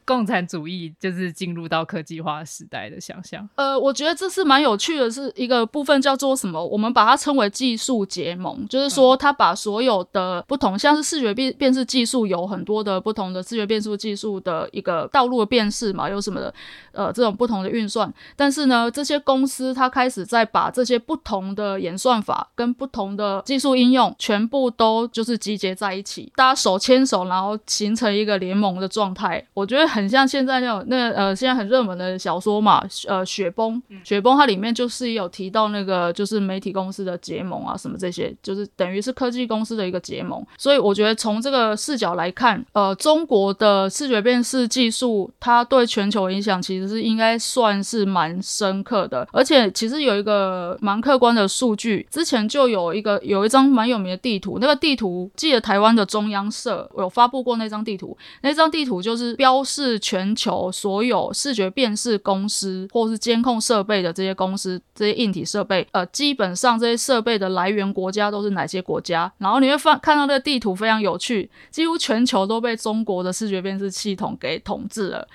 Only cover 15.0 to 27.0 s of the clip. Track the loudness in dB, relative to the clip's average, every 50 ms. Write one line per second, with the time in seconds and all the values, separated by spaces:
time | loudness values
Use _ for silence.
15 | -4 0 2 2 2 2 2 0 0 2 2 2 2 0 -2 -4 -4 -4 -4 -4
16 | -4 -4 -4 -6 -6 -6 -8 -6 -8 -8 -10 -12 -18 -20 -20 -20 -20 -14 -8 -6
17 | -4 -4 0 0 0 0 2 0 -2 -2 0 -2 -2 -2 -2 -4 -4 -4 -2 -2
18 | -2 -4 -4 -10 -20 -20 -4 0 0 2 2 2 2 2 4 4 2 0 -2 -4
19 | -2 -2 -2 0 2 2 2 2 2 0 -2 -4 -4 -4 0 0 0 0 2 0
20 | 0 0 0 -4 -6 -2 0 2 2 2 2 0 0 0 0 0 0 2 0 0
21 | 0 -4 -6 -6 -4 -6 -6 -4 -4 -6 -6 -4 -4 -4 -4 -4 -4 -6 -6 -2
22 | 2 2 2 2 0 -2 -4 -4 -6 -6 _ -4 -2 -2 -2 -4 -6 -8 -6 -6
23 | -6 -4 -4 -4 -4 -2 -2 -4 -2 -2 -2 0 2 4 4 6 6 6 6 6
24 | 4 2 0 -4 -2 0 0 0 0 0 0 0 0 0 2 2 2 2 4 2
25 | -2 -2 -4 -4 -2 -2 -2 -4 -4 -4 -4 -4 -2 -4 -4 -4 -4 -4 -4 -6
26 | -8 -10 -12 -14 -14 -6 2 4 4 4 4 4 2 2 2 2 4 4 6 6